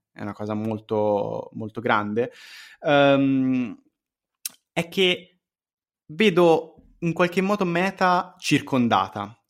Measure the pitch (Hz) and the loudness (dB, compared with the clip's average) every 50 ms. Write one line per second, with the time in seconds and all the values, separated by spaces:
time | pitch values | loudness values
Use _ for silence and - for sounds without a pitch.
0 | _ _ _ - 107 104 101 - 107 104 107 107 107 110 110 107 110 - 113 107 | _ _ _ -12 -12 -10 -10 -10 -8 -6 -6 -6 -4 -6 -6 -8 -6 -4 -2 0
1 | 107 107 104 101 107 110 110 - - - - - 113 107 - - 113 120 117 107 | 0 0 0 0 -2 -4 -6 -10 -10 -12 -12 -12 -12 -12 -10 -6 -2 0 0 0
2 | 104 104 104 113 123 - - - - - - - - - - _ - 170 147 143 | 0 -2 -2 -2 -2 -4 -6 -12 -20 -20 -20 -20 -20 -20 -20 _ -2 2 4 4
3 | 143 139 139 139 139 135 135 135 131 131 131 127 123 110 87 - _ _ _ _ | 6 4 4 4 2 2 2 2 0 0 0 -2 -2 -4 -8 -12 _ _ _ _
4 | _ _ _ _ _ _ _ _ - - - _ _ _ _ - 170 170 175 190 | _ _ _ _ _ _ _ _ -16 -16 -16 _ _ _ _ -6 -6 -4 -2 0
5 | 190 180 180 175 - - _ _ _ _ _ _ _ _ _ _ _ _ _ _ | 2 2 0 -2 -6 -12 _ _ _ _ _ _ _ _ _ _ _ _ _ _
6 | _ - 151 160 220 214 175 170 175 170 160 160 - - - _ _ _ _ _ | _ -10 -2 2 2 4 4 6 6 6 6 4 2 -4 -14 _ _ _ _ _
7 | - 170 160 175 180 175 175 190 185 190 208 202 196 175 170 170 185 196 185 - | -6 -4 -2 0 0 0 0 -2 -2 0 -2 -2 -2 -2 -2 -2 -2 -2 -2 0
8 | 185 170 180 180 190 185 - _ - - 156 135 143 - - 131 120 117 110 95 | 0 2 2 0 -2 -4 -10 _ -4 -2 -2 -2 0 -2 -2 0 2 2 2 2
9 | 92 95 - 107 101 104 113 _ _ _ | 0 0 -4 -8 -10 -10 -12 _ _ _